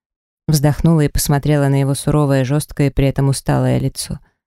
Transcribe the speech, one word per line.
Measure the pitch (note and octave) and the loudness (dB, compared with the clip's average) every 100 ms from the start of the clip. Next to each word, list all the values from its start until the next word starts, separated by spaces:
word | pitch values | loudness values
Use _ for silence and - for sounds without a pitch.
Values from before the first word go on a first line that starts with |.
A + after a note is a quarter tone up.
| _ _ _ _ - | _ _ _ _ -2
Вздохнула | D3+ D3 C#3+ E3 E3 | 2 2 2 2 2
и | D3 | 2
посмотрела | - - C#3+ C#3+ D3+ C#3 | -2 -2 0 0 0 2
на | C#3 | 0
его | C3+ | 0
суровое, | C#3 - D3+ C#3+ C3+ | -2 -2 0 2 0
жёсткое | B2+ D3 - - C#3+ | 0 -2 -4 -2 -2
и | |
при | - C#3 | 0 -2
этом | - C#3 | 0 -2
усталое | C3 - C3 B2+ B2+ | -2 -2 -2 0 -2
лицо. | C3+ - - C#3 - _ | -4 -8 -12 -12 -14 _